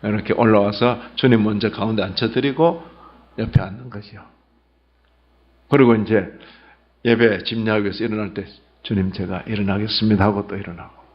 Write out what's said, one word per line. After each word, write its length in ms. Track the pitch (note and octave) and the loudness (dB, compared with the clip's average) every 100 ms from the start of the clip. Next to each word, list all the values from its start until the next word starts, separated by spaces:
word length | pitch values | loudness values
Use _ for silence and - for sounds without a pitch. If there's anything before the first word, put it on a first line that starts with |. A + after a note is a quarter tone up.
이렇게 300 | G#2 G#2+ - | -2 -4 -2
올라와서 640 | - A2+ G#2+ G2+ G#2 A#2+ A#2 - - | 0 4 4 2 2 0 0 -8 0
주님 260 | C3 A#2 | 4 4
먼저 280 | G#2+ G#2 G#2+ | 2 0 -2
가운데 320 | - G#2+ A2 | -2 -4 -2
앉혀드리고 800 | F#2+ F2+ A2+ B2+ C#3 C3+ E3 E3+ - - - - _ - | -4 -2 -2 0 -2 2 0 0 -10 -20 -20 -20 _ -8
옆에 220 | A2 - | 0 0
앉는 300 | F#2+ G#2 B2+ | 0 -10 -14
거죠. 320 | G#2 - G#2 - _ _ _ _ _ _ _ _ _ _ _ _ _ _ | -16 -16 -20 -20 _ _ _ _ _ _ _ _ _ _ _ _ _ _
그리고 240 | C#3+ B2+ | 4 6
이제 360 | A2+ G2 G#2+ F2 - - - _ _ _ _ | 6 4 0 0 -12 -20 -20 _ _ _ _
예배 400 | A#2+ A#2 A#2 G2 | 0 4 4 2
집례하기 400 | G#2 A2+ A2 G#2+ | -4 -4 0 0
위해서 200 | G2+ F#2+ | -2 -4
일어날 300 | A2+ G#2+ G#2 | -4 -4 -6
때 120 | - G2 - _ _ | -8 -12 -18 _ _
"주님, 300 | - G#2 F#2 | -4 -2 -2
제가 300 | F#2 F#2 F#2 - | -4 -6 -8 -6
일어나겠습니다." 760 | G#2+ G2 G2 G#2+ - A2 G#2 | -6 -2 -2 -4 -2 0 4
하고 220 | G2+ G2+ G2 | 4 2 -4
또 100 | G2 | -10
일어나고. 400 | G2 F2 - - _ | -12 -16 -18 -20 _